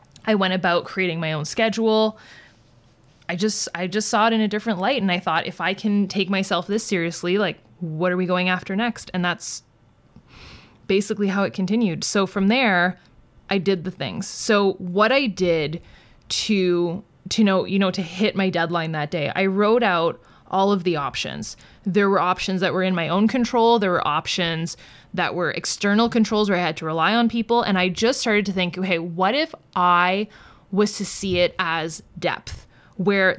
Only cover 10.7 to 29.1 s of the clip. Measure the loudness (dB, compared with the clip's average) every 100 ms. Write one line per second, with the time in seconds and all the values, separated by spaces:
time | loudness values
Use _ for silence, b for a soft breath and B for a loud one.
10.7 | B 0 0 0 -2 -2 0 -2 -2 -2
11.7 | 0 0 0 -2 0 0 0 2 4 2
12.7 | 2 0 -2 b -20 _ -20 -4 -2 0
13.7 | -2 -4 -8 -8 -6 -6 -4 0 2 2
14.7 | 0 -4 2 4 4 2 0 0 2 0
15.7 | -6 b b b b -6 -4 0 2 4
16.7 | 2 0 -4 -10 _ -6 2 4 4 2
17.7 | 2 0 0 -6 -2 -2 0 0 0 0
18.7 | -2 -2 -4 -4 -4 -4 0 0 2 4
19.7 | 4 2 2 0 -2 b b b 0 2
20.7 | 2 0 -2 -4 -6 -8 -8 -8 -10 B
21.7 | B -2 2 2 2 2 0 -2 -2 0
22.7 | 0 0 0 0 2 2 2 0 2 4
23.7 | 4 2 0 0 -2 -4 -4 -2 -2 -4
24.7 | -6 B B B -4 -2 -2 -4 -2 -4
25.7 | -2 2 2 2 2 2 2 2 0 0
26.7 | -4 -4 0 2 2 2 0 0 0 2
27.7 | 2 0 0 0 0 0 0 0 -2 -4
28.7 | -2 -2 -2 -2